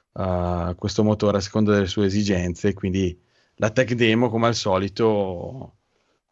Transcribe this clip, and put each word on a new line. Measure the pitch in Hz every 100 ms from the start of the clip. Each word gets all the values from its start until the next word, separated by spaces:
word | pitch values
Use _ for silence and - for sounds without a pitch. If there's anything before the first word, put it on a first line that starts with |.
| _
eh, | - 95 90 87 87 87 90
questo | 101 -
motore | 107 107 104 98
a |
seconda | 98 110 104
delle | 104 95
sue | 107 98
esigenze, | 104 104 92 87 87 101
quindi | 95 98 92 92 90 _ _ _ -
la | 110
tech | 113 117
demo | 120 117 113 123
come | 113 117
al |
solito, | 117 104 92 98 - 113 104 95 87 - 131 - _ _ _ _ _ _